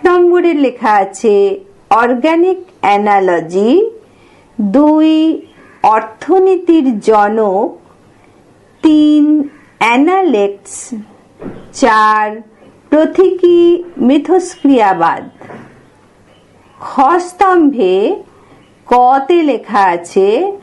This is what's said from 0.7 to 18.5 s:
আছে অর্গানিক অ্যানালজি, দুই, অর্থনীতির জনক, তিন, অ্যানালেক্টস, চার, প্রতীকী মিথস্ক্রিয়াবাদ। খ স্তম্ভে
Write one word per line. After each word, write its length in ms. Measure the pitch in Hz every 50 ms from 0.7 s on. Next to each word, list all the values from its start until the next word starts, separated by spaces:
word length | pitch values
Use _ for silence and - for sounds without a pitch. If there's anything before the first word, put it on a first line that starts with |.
| 247 - 233 -
আছে 680 | 214 202 196 - - - - 220 202 202 202 196 196 196 - - - - _ _
অর্গানিক 680 | 202 226 240 247 262 240 302 320 330 330 349 381 370 370 - - _ _
অ্যানালজি, 1080 | - 196 202 202 208 208 202 196 190 185 175 165 160 160 175 196 208 233 294 392 453 453 - - - _ _ _ _ _ _ _ _ _ _ 233
দুই, 800 | 208 196 196 277 302 302 311 311 311 311 311 311 320 320 311 - - - _ - - - - _
অর্থনীতির 1200 | - 208 220 220 220 - - - - 285 370 381 381 381 370 349 349 339 330 320 262 262 226 202
জনক, 760 | - 220 220 208 208 208 220 226 214 202 185 202 247 339 - - _ _ _ _ _ _ _ _ _ _ _ _ _ _ _ _ _ _ _ _
তিন, 640 | - 320 302 302 302 302 302 302 294 302 302 302 285 - - - _ _ _ _
অ্যানালেক্টস, 1160 | - 277 233 269 294 359 370 392 381 330 233 208 202 202 202 - _ - - - - - 240 214 214 - - _ _ _ _ - - - - - - -
চার, 680 | - - 269 247 214 220 285 285 285 285 214 214 214 226 226 - _ _ - - _ _ _ _
প্রতীকী 920 | 294 302 320 311 - - 381 370 370 - - 349 349 339 349 339 349 339 - - - -
মিথস্ক্রিয়াবাদ। 1300 | 233 247 285 302 285 302 370 359 359 - - - - 277 269 240 214 196 185 165 165 160 143 - - - - _ - - - - - - - - _ _ _ _ _ _ _ _ _ _ _ _ _ _ _ _ _ _ _ -
খ 380 | - - - 277 254 277 349 349
স্তম্ভে 1000 | 349 - - - 403 381 370 349 311 277 277 233 190 180 185 190 214 294 415 415 - - _ _ _ _